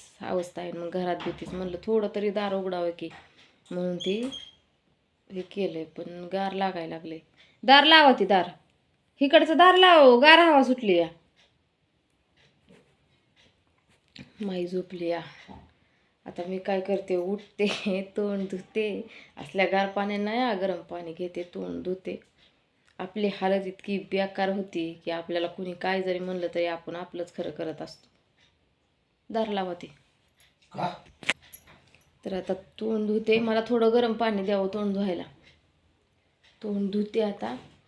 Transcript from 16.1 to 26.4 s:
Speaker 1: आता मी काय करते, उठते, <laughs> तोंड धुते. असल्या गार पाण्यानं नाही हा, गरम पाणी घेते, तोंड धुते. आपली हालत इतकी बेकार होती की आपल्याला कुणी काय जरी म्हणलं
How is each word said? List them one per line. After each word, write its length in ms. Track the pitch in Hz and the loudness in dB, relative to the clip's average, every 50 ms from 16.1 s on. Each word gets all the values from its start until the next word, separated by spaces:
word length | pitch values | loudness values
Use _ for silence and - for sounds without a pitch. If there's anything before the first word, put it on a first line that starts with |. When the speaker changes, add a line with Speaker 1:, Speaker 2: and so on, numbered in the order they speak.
| _ _ _ | _ _ _
Speaker 1:
आता 160 | - - - 175 185 | -16 -12 -10 -8 -8
मी 100 | 190 190 | -8 -8
काय 220 | - 208 196 190 | -4 -4 -4 -4
करते, 360 | 185 - 196 190 190 - 185 | -2 -2 -4 -4 -2 -2 -2
उठते, 500 | 180 175 185 208 202 - - _ - 208 202 - - - 214 185 196 190 - - | -2 -2 -4 -6 -6 -8 -14 _ -2 -2 -2 -2 -4 -4 -4 -4 -4 -6 -6 -6
<laughs> 40 | |
तोंड 320 | 214 208 202 202 196 196 190 | -4 -4 -2 -4 -4 -4 -6
धुते. 560 | 190 185 - - - 220 214 208 190 196 220 - - - - - _ | -8 -10 -12 -8 -6 -4 -4 -4 -6 -8 -10 -14 -18 -20 -20 -20 _
असल्या 300 | - - - - 196 190 | -18 -16 -8 -2 -2 0
गार 220 | 175 190 196 196 190 | 2 2 0 0 0
पाण्यानं 360 | 196 202 202 202 208 202 208 | -2 -4 -4 -4 -4 -4 -4
नाही 140 | 208 220 247 | -4 -2 -2
हा, 160 | 254 240 208 | -2 -2 -2
गरम 280 | 185 190 190 175 170 165 | -2 -2 -4 -4 -6 -10
पाणी 300 | - 170 175 170 165 165 | -12 -14 -12 -12 -12 -10
घेते, 300 | 170 180 175 - 175 175 | -10 -10 -8 -8 -10 -12
तोंड 400 | - - 190 185 180 170 170 165 | -10 -10 -10 -10 -8 -10 -8 -6
धुते. 380 | 175 185 185 - 180 196 - - _ _ _ _ _ _ _ _ _ _ _ _ _ _ - | -8 -8 -8 -8 -10 -12 -12 -14 _ _ _ _ _ _ _ _ _ _ _ _ _ _ -12
आपली 300 | 185 185 - 220 208 202 | -12 -10 -6 -4 -2 -2
हालत 380 | 196 - 190 190 196 196 190 | -2 -2 0 0 0 0 -2
इतकी 320 | 185 185 - - 202 202 185 | -6 -12 -12 -8 -6 -6 -6
बेकार 500 | - - 196 190 196 190 - 196 190 190 | -6 -4 -4 -2 -2 -4 -4 -4 -4 -2
होती 520 | 190 202 190 - - 170 165 165 165 - - | -2 -4 -6 -6 -6 -6 -6 -6 -8 -10 -8
की 60 | 170 | -6
आपल्याला 360 | 165 170 165 175 175 170 170 | -6 -6 -6 -6 -4 -4 -4
कुणी 260 | 175 - - 185 180 175 | -4 -6 -10 -10 -12 -10
काय 300 | - - 185 190 190 185 | -6 -4 -2 -2 -2 -2
जरी 160 | 190 180 180 | -4 -4 -4
म्हणलं 280 | 180 185 185 180 | -6 -8 -6 -6